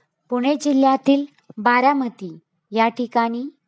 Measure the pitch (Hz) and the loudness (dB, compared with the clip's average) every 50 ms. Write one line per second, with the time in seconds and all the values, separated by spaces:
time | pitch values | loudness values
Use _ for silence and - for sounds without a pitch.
0 | _ _ _ _ _ _ 247 247 240 269 302 294 294 294 285 269 269 269 269 269 | _ _ _ _ _ _ -6 -2 -2 -2 -2 -2 -2 0 2 2 2 2 2 2
1 | - - 277 277 285 285 _ _ _ _ - - 208 240 240 247 254 269 285 277 | 2 2 2 2 0 -6 _ _ _ _ -14 -2 0 2 2 4 2 2 2 2
2 | 262 233 - - 196 175 160 165 _ _ _ _ _ _ 202 220 226 233 233 - | -2 -6 -8 -10 -14 -14 -14 -18 _ _ _ _ _ _ -2 0 0 0 0 -4
3 | 247 233 - 240 233 233 233 240 254 294 320 _ _ | -8 -2 0 -2 0 0 -4 -6 -10 -12 -14 _ _